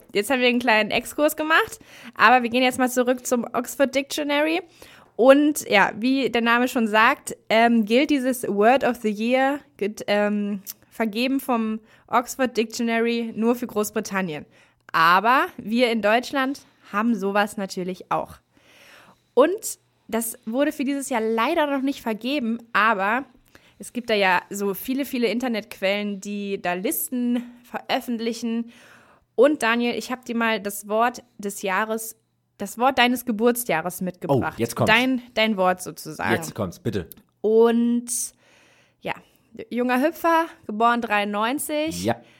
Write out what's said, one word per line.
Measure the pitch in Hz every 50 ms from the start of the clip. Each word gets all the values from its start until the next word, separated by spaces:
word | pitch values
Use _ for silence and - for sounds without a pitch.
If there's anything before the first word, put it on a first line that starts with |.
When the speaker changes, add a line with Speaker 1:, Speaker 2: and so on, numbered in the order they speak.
| - -
Speaker 1:
jetzt | - 302 302 -
haben | 277 247
wir | 247 240
einen | 240 247
kleinen | 247 247 214 214 214 -
Exkurs | - 233 240 - - - 294 311 -
gemacht, | - 311 311 320 359 440 - - - - - - - - 240 - -
aber | 190 220 254 254
wir | 240 233
gehen | 226 254 254
jetzt | 254 247 254
mal | 254 247
zurück | 247 254 247 240 262 254 - -
zum | 254 240 220 - -
Oxford | 240 254 - - - 277 269 269
Dictionary. | 277 277 - - 320 294 285 285 294 302 311 330 359 370 - _ _ - - - - - _ _
Und | - 220 262 269 285 294 302 294 - - -
ja, | 208 196 180 - - 196
wie | 226 254 269 277 262 220
der | 226 240
Name | 233 233 233 240 247 254
schon | - 254 226 214
sagt, | 208 214 220 254 294 - - - - - _ -
ähm, | 208 226 233 233 233 233 214
gilt | 196 226 254 311 294
dieses | 302 269 247 262 247 - - -
Word | 202 196 208 233 262 269 -
of | - 233 240 -
the | 214
Year, | 208 208 226 240 254 262 269 269 285 285 - _ _ -
gilt, | 196 208 214 - - -
ähm, | 208 208 208 208 208 208 202 202 208 190 - - - - _ _
vergeben | - - 226 226 190 226 247 262 269 277
vom | - - 247 226 226 220 220 220 - _ _ _ _ -
Oxford | - 240 254 - - - 262 254 254 214
Dictionary | 233 226 - - 233 233 226 226 233 233 233 233 233 226 -
nur | 202 220 233 247
für | 240 254 -
Großbritannien. | - 214 214 208 - 220 202 - 196 190 190 175 151 139 - - _ _ _ _ _ _ _ -
Aber | - - 165 165 180 190 202 226 254 285 339 359 - -
wir | - 202 226 240 254 226
in | 233 226
Deutschland | 202 208 220 247 247 - 294 277 262 269 277 - - _ _ _ _ -
haben | - 202 226 240 233
sowas | 190 190 202 196 208 208 214 - 208
natürlich | 196 185 - 190 180 185 185 - - -
auch. | 165 160 - - - - _ _ _ _ _ _ _ - - - - - - - _ _ _ _ _
Und | 233 277 349 381 453 - - - - _ _ _ _ _ -
das | - 226 233 - - - _ 220
wurde | 226 262 294 302
für | 302 - 269
dieses | 262 277 277 269 -
Jahr | 262 220
leider | 220 220 226 226 226 277 339 339 302 285
noch | 277 269 254
nicht | 277 277 -
vergeben, | - 240 220 196 - 247 285 302 240 220 226 233 - - -
aber | 190 208 226 226 190 190 202 226 262 277 - _ _ _ _ - - _ _ _ -
es | 202 - -
gibt | 240 226 -
da | 220
ja | 202 196 185 180 - - -
so | 196 202 202 202 190
viele, | - - - 262 269 285
viele | - - 240 233 202
Internetquellen, | 208 247 262 254 226 208 202 - - - 196 190 202 208 208 208 202 190
die | 190 208 208 202 202 202 196 190
da | - 175 175
Listen | 185 190 285 320 - - - 254 247 247 240 240 247 240 - - - _
veröffentlichen. | - - - - - 208 269 262 - 240 214 233 226 226 233 240 226 226 233 226 233 - - - - - - _ _ _ _ _ _ _
Und | - 247 294 311 285
Daniel, | 233 226 233 240 240 240 -
ich | 220 - -
hab | 247 247 -
dir | - 226
mal | 233 226 226 220 208
das | 196 202 202 - 214 202
Wort | 214 220 233 247 240 226 - _ _ -
des | 208 202 202 -
Jahres, | - 190 185 196 220 220 220 226 - - - _ _ _ _ _ _ _ _ -
das | 202 190 - 220
Wort | 240 269 262 262
deines | 240 247 254 247 -
Geburtsjahres | - 214 202 226 247 240 240 - - 170 160 165 180 - -
mitgebracht. | 185 180 - _ - 175 139 120 - 160 - -
Speaker 2:
Oh, |
jetzt | 117 - -
kommt's. | - 120 -
Speaker 1:
Dein, | 214 240 254 262 262 240 - - -
dein | 220 220 220 220 190
Wort | 185 180 185 180 -
sozusagen. | 170 156 - - 156 151 - - 95 -
Speaker 2:
Jetzt | - 160 151 -
kommt's, | - 104 87 - -
bitte. | - 120 92 98 82 - - - _ _ _ _
Speaker 1:
Und | - 208 220 226 233 233 233 233 233 240 240 240 240 240 - - - - - _ _ _ _ _ _ _ _ _ _ _ _ _
ja, | - - - - - _ _ _ _ _ - - - -
junger | 226 240 247 254 254 254
Hüpfer, | 269 320 330 - - 330 330 320 330 320 - - _
geboren | - 214 208 233 233 240 240
dreiundneunzig. | 226 220 208 208 202 208 208 202 220 233 269 294 - - 302 302 302 320 87 87 -
Speaker 2:
Ja. | 220 233 233 - - _ _